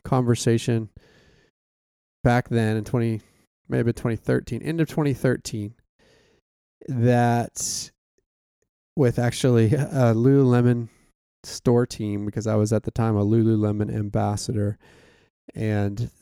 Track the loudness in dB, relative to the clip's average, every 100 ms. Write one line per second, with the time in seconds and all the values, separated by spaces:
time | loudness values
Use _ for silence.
0 | -2 0 2 2 2 0 0 -2 -4 -14
1 | _ _ _ _ _ _ _ _ _ _
2 | _ _ 0 2 0 0 0 -2 -2 -2
3 | -2 -4 -8 _ _ _ -6 -2 -2 -2
4 | -4 -4 -2 -2 -4 -8 -4 -2 -2 0
5 | -2 0 0 -2 -4 -8 -10 -12 _ _
6 | _ _ _ _ _ _ _ _ -6 0
7 | 4 4 4 0 -2 -8 -8 -8 -12 _
8 | _ _ _ _ _ _ _ _ _ 0
9 | 0 2 -2 0 2 4 4 2 0 2
10 | 2 4 4 4 4 4 4 2 -4 _
11 | _ _ _ _ -16 -4 0 2 0 -4
12 | -6 -6 -6 -6 -2 0 2 0 -2 -2
13 | 0 2 2 2 2 2 0 -2 -4 -4
14 | -4 -2 -2 -4 -4 -4 -4 -6 _ _
15 | _ _ _ _ _ -6 -2 0 -2 -4
16 | -8 _